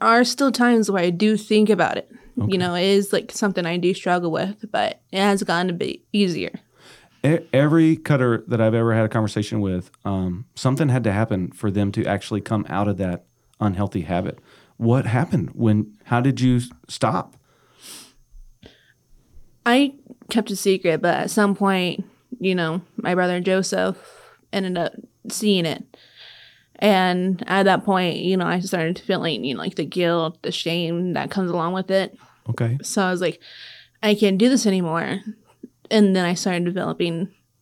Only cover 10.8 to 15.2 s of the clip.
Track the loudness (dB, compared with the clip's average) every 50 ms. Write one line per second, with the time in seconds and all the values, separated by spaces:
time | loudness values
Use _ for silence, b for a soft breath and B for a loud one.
10.8 | 2 2 2 2 0 0 0 0 0 0 0 -2 -4 -4 -6 -6 -6 -4 -2 0
11.8 | -2 -2 -2 -2 -2 -2 -2 -4 -4 -4 -6 -6 -4 -2 -4 -4 -4 -4 -4 -2
12.8 | -2 -2 -2 -2 -2 -4 -4 -6 _ _ _ _ _ _ _ -4 -2 -2 -2 -2
13.8 | -4 -4 -4 -4 -4 -4 -4 -4 -4 -4 -8 -12 b b b b b b b b
14.8 | 0 2 2 2 2 0 0 0